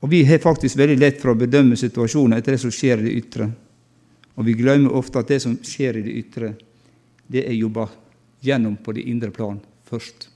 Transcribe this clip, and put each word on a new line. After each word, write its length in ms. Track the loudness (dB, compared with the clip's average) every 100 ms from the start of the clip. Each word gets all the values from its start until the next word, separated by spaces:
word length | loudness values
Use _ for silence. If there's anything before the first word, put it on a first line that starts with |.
Og 100 | 2
vi 140 | 4
har 180 | 6 6
faktisk 340 | 4 2 0 2
veldig 220 | 2 4
lett 220 | 2 2
for 120 | 0
å 60 | 0
bedømme 380 | 2 4 4 4
situasjoner 600 | -2 -2 -2 2 2 2
etter 160 | 0 -2
det 60 |
som 80 | -4
skjer 280 | -2 0 0
i 60 | 0
det 80 | -4
ytre. 300 | -6 -8 -8 -8 _ _ _ _ _ _ _ -6
Og 80 |
vi 120 | -2 0
glemmer 380 | 2 4 4 2
ofte 260 | -2 -6
at 80 | -2
det 100 | -2
som 120 | -2 -6
skjer 440 | -8 -6 -6 -4
i 40 |
det 120 | -8 -10
ytre, 320 | -12 -10 -10 -12 _ _ _ _ _ _ _
det 180 | -6 -4
er 100 | -4
jobbet 380 | -4 -4 -8 -12 _ _ _ _
gjennom 320 | -4 -2 -2 -4
på 160 | -10 -10
det 100 | -6
indre 240 | -6 -8
plan 300 | -8 -10 -10 -16 _ _
først. 400 | -12 -12 _ -20